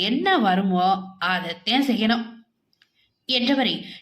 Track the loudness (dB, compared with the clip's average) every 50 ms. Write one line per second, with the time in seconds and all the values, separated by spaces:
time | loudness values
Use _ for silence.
0 | -2 -2 0 0 2 2 2 4 4 4 2 2 2 2 2 2 2 2 2 0
1 | -2 -10 -10 -6 -4 -2 -2 -2 -4 -6 -10 -8 -4 -2 0 0 2 0 0 0
2 | 2 0 0 0 -2 -8 -14 -20 -20 _ _ _ _ _ _ _ _ _ _ _
3 | _ _ _ _ _ -4 -2 -2 0 2 0 2 0 0 -2 -4 -8 -12 -18 -10